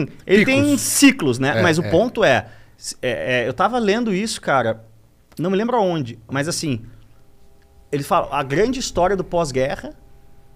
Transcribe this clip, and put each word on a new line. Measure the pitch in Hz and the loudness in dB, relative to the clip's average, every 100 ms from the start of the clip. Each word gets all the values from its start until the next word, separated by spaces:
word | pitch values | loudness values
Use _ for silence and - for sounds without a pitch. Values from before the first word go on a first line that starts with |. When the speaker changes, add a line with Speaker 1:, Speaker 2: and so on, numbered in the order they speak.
Speaker 1:
né? | 139 - - | -2 -6 2
Speaker 2:
ele | 202 | 4
Speaker 1:
Picos. | 208 269 285 | 4 2 2
Speaker 2:
tem | 285 | 2
ciclos, | - - 277 - 147 120 | 0 4 4 4 0 0
né? | 135 - | 0 2
Speaker 1:
É, | |
Speaker 2:
Mas | 175 156 | 2 2
o | |
Speaker 1:
é. | 110 | 2
Speaker 2:
ponto | 165 240 240 | 2 2 2
é, | 175 120 - - - - - - | 4 4 0 -14 -20 -16 -14 -8
é, | 127 110 87 127 | -6 -4 -2 -2
é, | 120 | -2
eu | |
tava | 131 190 247 | 0 0 0
lendo | 214 214 226 | 0 0 0
isso, | 180 220 - | -2 -4 -6
cara, | - 139 113 113 - - _ _ _ - | -2 0 0 -4 -10 -20 _ _ _ -6
não | 180 | -2
me | 190 | -2
lembro | 233 247 | 0 0
aonde, | 185 165 117 113 - | 0 -2 -6 -10 -8
mas | 135 147 | -6 -4
assim, | 156 156 117 - - - - - - - - - - - | -4 -4 -6 -8 -20 -20 -20 -20 -20 -20 -20 -20 -20 -8
eles | - 143 | -6 0
falam, | 175 - | 0 0
a | 143 | -4
grande | 135 139 220 262 | -2 0 0 0
história | - - 180 196 | -4 0 0 0
do | |
pós-guerra, | 170 175 165 127 135 185 277 - - - - - - | -2 -2 -2 -2 -2 -4 -12 -16 -20 -20 -20 -20 -20